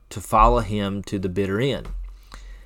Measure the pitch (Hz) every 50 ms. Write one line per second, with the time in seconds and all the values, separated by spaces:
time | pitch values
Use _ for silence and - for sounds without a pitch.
0 | - - - 104 - - - 107 110 117 120 120 110 92 107 104 101 98 98 101
1 | 92 - - 101 95 95 87 98 98 95 98 104 127 143 117 80 - - - -
2 | - - - - - - - - - - - - -